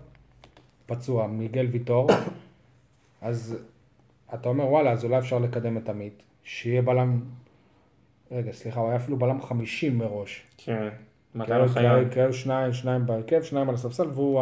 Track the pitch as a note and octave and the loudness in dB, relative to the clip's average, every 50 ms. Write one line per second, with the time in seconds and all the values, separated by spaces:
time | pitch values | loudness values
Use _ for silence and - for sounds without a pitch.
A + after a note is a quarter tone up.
0 | - - - - _ _ _ _ - - _ - - _ _ _ _ - A#2+ B2 | -16 -20 -20 -20 _ _ _ _ -20 -20 _ -20 -20 _ _ _ _ -8 -8 -6
1 | - - B2+ A2+ A2 G#2+ A2 A2 A2+ A2 A2 C3 B2+ A#2+ A2+ A#2+ A#2+ B2 A#2+ B2 | -4 -2 -2 0 -2 -2 -4 -4 -6 -4 -2 0 0 0 0 -2 0 2 2 4
2 | C3+ D3 - - - - - - - - - _ _ _ _ _ _ _ _ _ | 6 6 4 4 2 -4 -10 -12 -18 -20 -20 _ _ _ _ _ _ _ _ _
3 | _ _ _ _ - A2+ A#2+ A2+ A2 A2 A2+ - - - _ _ _ _ _ _ | _ _ _ _ -6 -4 -4 -4 -6 -8 -10 -12 -12 -16 _ _ _ _ _ _
4 | _ _ _ _ _ - A#2 A#2 A#2+ A#2+ B2 C#3+ C#3+ C3 C#3+ D#3 D3 C3 A#2 A#2 | _ _ _ _ _ -16 -14 -6 -2 -2 0 0 2 4 4 4 4 4 2 0
5 | A#2 A#2 B2 C3 B2+ - B2+ A#2+ A#2+ A#2+ B2 A#2+ A2 A#2 A2+ A2+ - - G#2 G#2 | 0 0 2 0 2 0 0 0 0 0 -2 -2 -2 -2 -4 -4 -4 -6 -8 -8
6 | G2+ G#2 - - _ _ _ _ _ - - - - A#2 A#2+ B2 B2 B2 B2+ B2+ | -10 -12 -14 -16 _ _ _ _ _ -16 -14 -8 -2 0 2 2 4 4 4 4
7 | B2+ B2+ B2 A#2+ A#2+ - - - - _ _ _ _ _ _ _ _ _ _ _ | 4 2 2 0 -2 -6 -12 -18 -20 _ _ _ _ _ _ _ _ _ _ _
8 | _ _ _ _ _ - C3 B2 A#2+ A2+ - - - A#2 A2+ A#2+ A2+ A2+ A#2+ B2 | _ _ _ _ _ -10 -8 -6 -6 -6 -10 -12 -12 -8 -4 -2 -2 0 0 -2
9 | B2 D3 C#3 B2 B2 B2 C3+ C#3 - - B2 A#2 A2+ - - - E3 D3 B2 A#2 | -2 -4 -2 0 0 0 0 -2 -4 -4 -4 -4 -4 -6 -4 -2 -2 0 0 0
10 | A2+ G#2+ G2+ G#2 G2 - - - - _ _ - - - A#2 A2 G#2+ G#2 G#2+ - | -2 -2 -4 -6 -8 -10 -14 -18 -20 _ _ -12 -6 -4 -4 -4 -4 -6 -8 -12
11 | - - _ _ _ _ - A#2 A2 A2+ A#2 B2+ B2+ B2 B2 A#2+ A#2+ A#2+ B2+ B2+ | -18 -20 _ _ _ _ -10 -8 -2 0 4 4 4 4 4 4 6 6 6 6
12 | B2+ B2 - C3 C3 C3 B2+ - - C3 C3 C3 C3 B2+ B2 B2 B2+ B2+ B2+ B2+ | 4 4 2 2 2 2 0 -2 -2 -2 -2 0 0 -2 -2 -2 -2 -2 0 0
13 | A#2+ A#2 A2+ A2 A2 - E3 D#3+ D#3+ - C#3+ C#3 C3+ C3+ B2 A#2+ A#2+ A#2+ B2 - | 0 0 -2 -2 0 2 2 0 2 0 -2 0 0 0 -2 -2 -4 -6 -4 -2
14 | F3 D#3 C3+ C3+ C#3+ C#3 C3+ C3 | -4 -2 -2 0 0 2 2 4